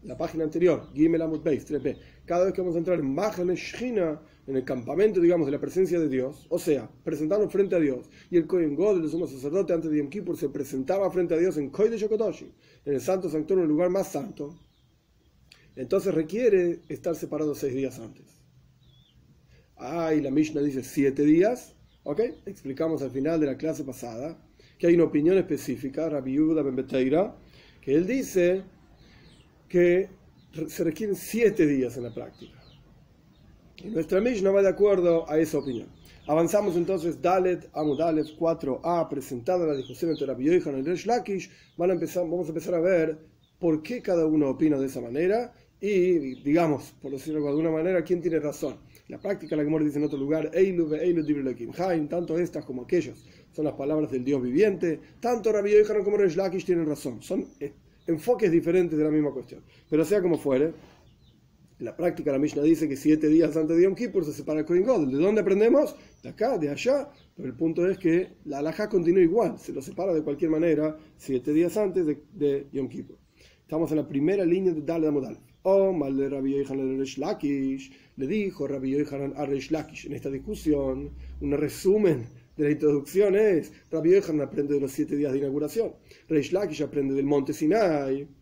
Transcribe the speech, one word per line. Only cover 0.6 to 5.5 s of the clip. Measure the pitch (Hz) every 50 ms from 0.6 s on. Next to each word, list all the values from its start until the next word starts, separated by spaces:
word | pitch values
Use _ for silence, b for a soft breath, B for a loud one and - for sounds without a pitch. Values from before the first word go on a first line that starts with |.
| 170 180 156 104 - - -
Gimel | 135 151 165 165 160
Amud | 160 160 160 151 147
Beis, | 170 147 117 -
tres | - 156 143 123
B, | 143 123 B B B B B B
cada | - 175 175 180
vez | 190 180
que | 190 185
vamos | 180 165
a | 170
entrar | 170 170 180 165
en | 151 135 135
Machane | 151 196 214 - 175 180 180 180
Shechina, | 156 - - - - 233 254 240 208 180 160 151 151 b b b b b
en | - 135
el | 131 127
campamento, | 131 131 127 117 117 143 165 202 214 208 180
digamos, | 170 170 175 170 156
de | 135